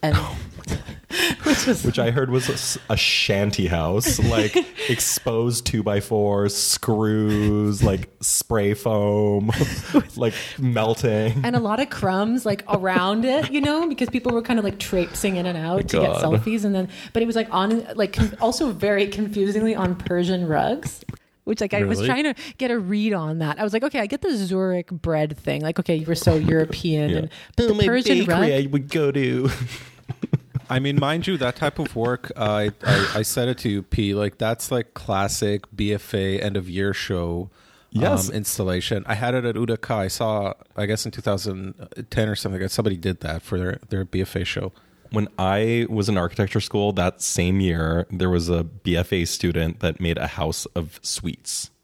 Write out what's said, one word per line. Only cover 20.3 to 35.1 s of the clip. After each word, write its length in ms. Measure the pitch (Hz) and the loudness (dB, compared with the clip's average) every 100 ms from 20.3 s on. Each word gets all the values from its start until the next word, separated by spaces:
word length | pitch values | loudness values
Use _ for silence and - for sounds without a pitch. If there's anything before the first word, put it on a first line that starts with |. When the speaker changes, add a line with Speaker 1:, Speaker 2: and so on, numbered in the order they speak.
| 185 175 | 0 2
Speaker 1:
rugs. 560 | 151 - 269 - - - - _ _ - | 2 2 0 -6 -12 -16 -16 _ _ -6
Which, 140 | 220 | -2
like, 140 | 202 | 0
I 100 | 208 | 0
was 140 | 202 202 | 0 2
Speaker 3:
Really? 100 | - | 0
Speaker 1:
trying 160 | 254 | 0
to 120 | 302 247 - - | 0 -4 -10 -6
get 140 | 254 | -2
a 80 | 240 | -2
read 320 | 180 208 214 | 0 0 0
on 280 | 202 156 160 | 0 -2 -2
that. 200 | 156 147 | -2 -2
I 60 | 214 | -2
was 80 | |
like, 100 | 214 | 0
"Okay, 160 | 269 285 | -2 -2
I 60 | 208 | -2
get 160 | 285 | -2
the 120 | 392 254 | -2 0
Zurich 500 | 190 185 190 180 175 | 0 0 0 0 -4
bread 480 | 175 165 156 151 151 | -8 -2 0 0 -2
thing. 220 | - 143 | -4 -2
Like, 160 | 156 165 | -2 -2
okay, 160 | 180 165 | 0 0
you 80 | 156 | 0
were 100 | 160 | 2
so 200 | - 160 | 4 4
Speaker 2:
<laughs> 160 | 156 | 4
Speaker 1:
European." 560 | 160 160 160 175 156 147 | 4 2 0 0 0 2
Speaker 2:
Yeah. 80 | 165 | 0
Speaker 1:
And 120 | 156 - - - | -2 -8 -8 0
Speaker 2:
"Oh, 80 | 240 | 2
Speaker 1:
the 60 | |
Speaker 2:
my 120 | 208 202 | 4 4
Speaker 1:
Persian 340 | 240 233 185 | 4 4 2
Speaker 2:
bakery 140 | 180 | 4
Speaker 1:
rug? 100 | 170 170 | 4 4
Speaker 2:
I 180 | 139 139 | 2 2
would 180 | 143 143 | 0 0
go 220 | 165 147 | 0 2
to." 380 | 139 131 123 131 - | 2 2 2 0 0
<laughs> 1120 | 120 - - - - - - - - 127 - | -6 -10 -16 -20 -14 -8 -4 -4 -4 -8 -2
Speaker 3:
I 100 | 127 | -2
mean, 180 | 139 143 | 2 2
mind 260 | 143 160 175 | 2 0 0
you, 80 | 180 | 0
that 180 | 127 - | 0 0
type 220 | 151 - | -2 -2
of 180 | 151 120 | -6 -2
work, 340 | 117 123 - - | -2 -2 -6 -4
uh, 20 | |
I, 320 | 107 104 104 104 - | 0 2 0 -2 0
I, 220 | 143 - 107 | 2 2 -2
I 60 | |
said 260 | 107 - 123 | -2 0 -2
it 80 | 123 | -2
to 100 | 120 | -2
you, 120 | 101 | -2
P, 300 | 92 - 101 98 | -2 0 0 2
like, 220 | 104 - | -2 -2
that's, 340 | 110 117 - | -2 -2 -2
like, 220 | 127 117 | -2 -4
classic 720 | - - | -10 -4